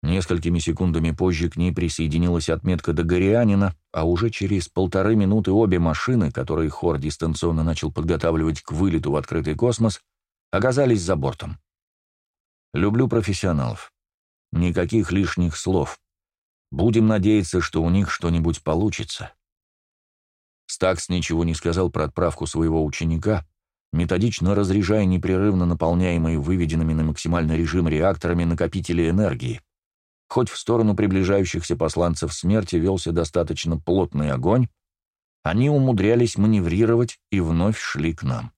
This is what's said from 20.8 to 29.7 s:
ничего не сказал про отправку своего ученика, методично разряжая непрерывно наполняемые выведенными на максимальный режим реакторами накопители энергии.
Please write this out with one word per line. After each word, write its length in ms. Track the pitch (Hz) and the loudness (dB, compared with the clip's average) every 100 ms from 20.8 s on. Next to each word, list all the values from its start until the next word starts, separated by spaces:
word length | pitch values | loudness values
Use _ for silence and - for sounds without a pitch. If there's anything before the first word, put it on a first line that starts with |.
| 92 92 - | 0 0 -2
ничего 340 | 90 80 82 | -4 -2 0
не 120 | 85 80 | 0 0
сказал 340 | 87 85 90 | -2 0 0
про 140 | 80 | -2
отправку 420 | 76 - 85 - - | -4 -2 -2 -2 -6
своего 400 | 82 82 80 78 | -2 0 0 -2
ученика, 600 | - 82 82 98 104 - _ _ _ _ | -2 -2 -2 0 -2 -4 _ _ _ _
методично 640 | 78 85 90 113 - 90 | -4 0 0 0 0 0
разряжая 520 | 101 98 98 92 107 95 | 2 2 0 2 2 2
непрерывно 600 | 90 87 92 101 92 87 | 0 0 2 2 2 0
наполняемые 720 | 80 82 87 90 85 80 80 | 0 0 2 2 0 0 -2
выведенными 560 | 71 92 82 80 80 | 0 0 0 0 0
на 100 | 80 | 0
максимальный 540 | 78 76 82 85 78 80 | -2 -2 -2 0 0 0
режим 300 | 82 85 82 | 0 0 0
реакторами 560 | 76 90 87 85 87 | 2 0 0 -2 0
накопители 680 | 85 82 85 95 - 85 82 | 0 0 -2 -2 -4 0 2
энергии. 520 | 90 104 120 123 117 _ | 2 0 -2 -6 -8 _